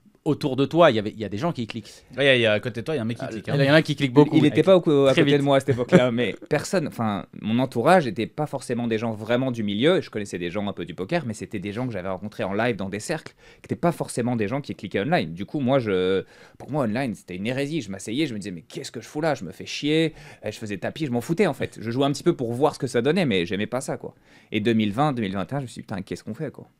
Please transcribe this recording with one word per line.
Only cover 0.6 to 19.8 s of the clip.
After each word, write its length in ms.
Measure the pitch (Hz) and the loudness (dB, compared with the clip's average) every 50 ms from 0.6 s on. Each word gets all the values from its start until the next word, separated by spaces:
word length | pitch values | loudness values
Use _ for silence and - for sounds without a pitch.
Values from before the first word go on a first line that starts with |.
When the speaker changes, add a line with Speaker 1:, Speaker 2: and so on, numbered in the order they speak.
| 139 | 0
Speaker 1:
toi, 240 | 135 156 165 175 156 | 2 6 6 6 8
il 60 | 117 | 6
y 40 | 110 | 4
avait, 100 | 98 104 | 0 -4
il 100 | - 107 | -6 -6
y 60 | 107 | -8
a 40 | 98 | -6
des 80 | 98 | -6
gens 140 | 101 127 175 | -4 -4 -4
qui 160 | 160 - 117 | -4 -4 -8
cliquent. 240 | 104 - 120 104 - - - - _ - | -8 -8 -12 -14 -14 -18 -20 -20 _ -4
Speaker 2:
Ouais, 220 | - 139 139 131 123 | 2 4 4 6 6
il 20 | |
y 40 | 113 | 6
a, 80 | 110 107 | 4 4
à 60 | 104 | 2
côté 180 | - 127 110 120 | 0 -4 -6 -6
de 60 | 107 | -4
toi, 80 | - 160 | -4 -4
il 40 | |
y 20 | 135 | -2
a 20 | |
un 40 | 110 | -2
mec 120 | 113 120 | -4 -4
qui 80 | - - | -6 -6
Speaker 1:
Ah, 20 | |
Speaker 2:
clique, 160 | - 113 107 - | -8 -8 -8 -4
Speaker 1:
il 40 | - 110 | -2 0
y 140 | 143 139 | 2 4
Speaker 2:
hein. 40 | 135 | 6
Speaker 1:
en 20 | 147 | 6
a 40 | 160 | 6
un 20 | |
qui 160 | 156 - 147 | 4 4 0
clique 160 | - 147 135 120 | 0 -2 4 6
beaucoup, 220 | 139 151 151 - | 6 6 8 6
Speaker 3:
Il, 40 | 156 | 4
il 40 | 151 | 4
Speaker 1:
mec. 100 | 147 - | 6 4
Speaker 3:
était 100 | - 151 | 4 6
pas 140 | 185 190 | 8 6
au, 20 | 180 175 170 147 139 139 | 6 6 6 4 6 6
à 40 | 135 | 6
Speaker 1:
Très 100 | 131 170 | 6 6
Speaker 3:
côté 100 | 156 143 147 | 6 6 4
Speaker 1:
vite. 60 | 143 | 4
Speaker 3:
de 40 | 139 | 4
moi 140 | 143 139 | 4 4
à 20 | 135 | 4
cette 80 | 127 | 4
époque-là, 440 | - 127 117 123 - - - 123 127 | 2 0 0 2 4 6 6 6 4
Speaker 1:
<laughs> 20 | 117 | 2
Speaker 3:
mais 200 | 120 120 98 - - - | 0 0 -2 -4 -6 -4
personne, 400 | - - 147 - - - 185 151 | -2 -2 -2 -2 -2 -2 -2 -2
enfin, 380 | - - - 113 110 101 92 - - - 50 | -2 -4 -4 -2 -2 -2 -4 -6 -10 -14 -10
mon 180 | - 104 113 123 | -4 -2 0 0
entourage 480 | 131 127 - 120 113 151 180 190 151 | 0 0 -2 0 4 6 6 6 4
était 180 | 120 92 - 107 | 2 -2 -4 -4
pas 200 | - - - 151 | -6 -4 -6 -6
forcément 420 | 139 - 131 - - 123 113 120 | -6 -6 -8 -6 -4 -4 -4 -2
des 100 | 117 113 | -2 -2
gens 140 | 107 113 117 | -2 -2 -4
vraiment 400 | 110 104 110 107 120 123 135 131 | -6 -6 -2 0 0 0 0 0
du 120 | 120 117 107 | -2 -2 -2
milieu. 360 | 101 101 104 123 156 185 165 | -2 0 2 4 4 4 4
Je 100 | 127 - | 0 -2
connaissais 280 | - 113 101 101 - | -6 -8 -6 -6 -6
des 120 | 90 87 87 | -6 -4 -4
gens 160 | 85 104 104 101 | -4 -4 -4 -4
un 20 | |
peu 140 | 95 - 85 | -6 -6 -8
du 100 | 80 82 | -10 -8
poker, 280 | 80 90 95 165 175 143 | -8 -6 -4 -4 -4 -4
mais 80 | 120 107 | -4 -8
c'était 260 | - 98 - - 104 | -8 -10 -10 -8 -8
des 140 | 87 101 98 | -8 -8 -6
gens 140 | 113 127 | -6 -6
que 40 | 127 | -6
j'avais 160 | 113 92 87 | -6 -8 -6
rencontrés 380 | 95 95 92 98 104 - - 113 | -6 -8 -8 -8 -10 -8 -6 -6
en 80 | 92 98 | -4 -2
live 240 | 104 117 123 120 | 0 0 0 -2
dans 100 | 90 98 | -2 -6
des 140 | 98 90 104 | -6 -8 -8
cercles, 320 | - - 165 - - - - _ - - - _ | -6 -6 -8 -8 -8 -14 -20 _ -20 -20 -20 _
qui 40 | - | -10
étaient 100 | - - | -10 -6
pas 160 | - - 175 | -2 0 -2
forcément 460 | 165 - 143 - - - 113 120 123 | 0 -2 -6 -6 -4 -4 -2 -2 -2
des 100 | 113 107 | -2 -2
gens 140 | 98 123 143 | -2 -4 -6
qui 120 | 139 - 95 | -6 -8 -10
cliquaient 260 | - - 95 - 104 | -10 -10 -6 -4 -2
online. 320 | 98 135 185 165 101 80 82 | 0 0 0 0 0 -4 -6
Du 120 | 170 202 | -10 -10
coup, 140 | - - 156 | -8 -6 -2
moi, 200 | 135 120 135 139 | 0 2 2 2
je, 440 | 120 107 95 90 92 92 98 95 85 - - - - - - | 2 2 0 0 2 2 0 0 -2 -6 -12 -20 -20 -20 -20
pour 140 | - - - | -20 -12 -6
moi, 140 | 131 151 131 | -4 -2 -2
online, 300 | 107 104 123 139 123 98 | -2 -2 -2 -4 -4 -6
c'était 200 | - - - 90 | -8 -10 -12 -10
une 100 | 90 98 | -6 -6
hérésie. 360 | 117 131 131 143 143 156 160 | -4 -4 -4 -4 -4 -4 -6
Je 100 | 117 95 | -6 -8
m'asseyais, 340 | 98 95 - 113 107 135 160 | -10 -10 -8 -6 -4 -2 -2
je 80 | 143 113 | -2 -4
me 60 | 104 | -6
disais, « 120 | 87 104 92 | -8 -10 -10
Mais 60 | 82 | -12
qu'est-ce 320 | - - - - 135 - - | -14 -14 -14 -12 -12 -10 -12
que 80 | 123 | -12
je 60 | 107 - | -14 -10
fous 100 | - 151 | -6 -4
là ? 160 | 156 160 143 | -2 -2 -2
Je 80 | 120 98 | -2 -6
me 80 | 78 | -10
fais 140 | - - 113 | -12 -14 -12
chier. » 480 | - - - | -12 -8 -6